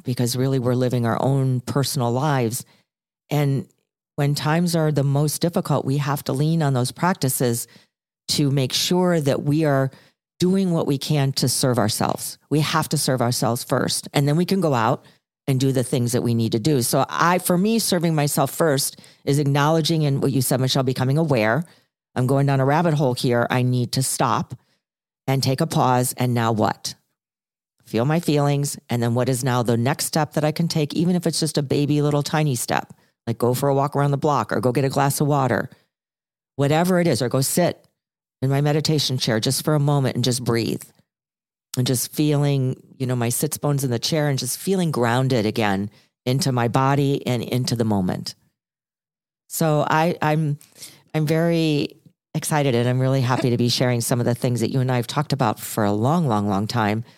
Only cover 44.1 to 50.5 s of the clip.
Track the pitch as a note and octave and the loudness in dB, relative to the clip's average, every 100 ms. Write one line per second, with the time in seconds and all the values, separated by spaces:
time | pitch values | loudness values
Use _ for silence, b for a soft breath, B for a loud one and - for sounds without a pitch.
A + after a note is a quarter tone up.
44.1 | D#3+ D3 C3 B2+ - F#3 F#3+ E3 A#2 A#2 | 0 0 -2 -4 -6 -2 0 0 0 0
45.1 | B2 C3 B2 G#2 A2+ G#2 G2 G2+ b b | 2 2 0 0 0 0 0 -4 b b
46.1 | _ B2+ C#3 C#3 B2+ A#2 C3+ C3+ C#3+ C#3 | _ -4 -2 0 0 0 2 2 2 0
47.1 | C#3 - B2 - B2 B2 A#2 A2+ G2+ F2+ | -2 -2 -4 -2 -4 -2 -2 0 0 0
48.1 | - - - _ _ _ _ _ _ _ | -4 -8 -16 _ _ _ _ _ _ _
49.1 | _ _ _ _ - D#3+ D3+ - D#3 E3+ | _ _ _ _ -2 2 2 2 2 0
50.1 | - D3+ D3+ D3+ | 0 0 0 -2